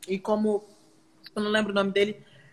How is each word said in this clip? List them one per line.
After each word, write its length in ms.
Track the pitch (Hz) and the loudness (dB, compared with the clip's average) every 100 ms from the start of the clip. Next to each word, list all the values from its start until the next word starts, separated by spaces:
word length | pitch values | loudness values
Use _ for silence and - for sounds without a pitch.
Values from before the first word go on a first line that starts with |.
| - | -6
E 100 | 190 | -4
como, 460 | 214 214 214 202 - - _ _ _ _ - 214 | 0 0 2 0 -4 -20 _ _ _ _ -12 -6
eu 80 | |
não 80 | 208 | 0
lembro 200 | 214 202 | 0 2
o 40 | 196 | 0
nome 160 | 196 | 2
dele, 320 | 196 208 208 - - - | 2 0 -2 -14 -20 -20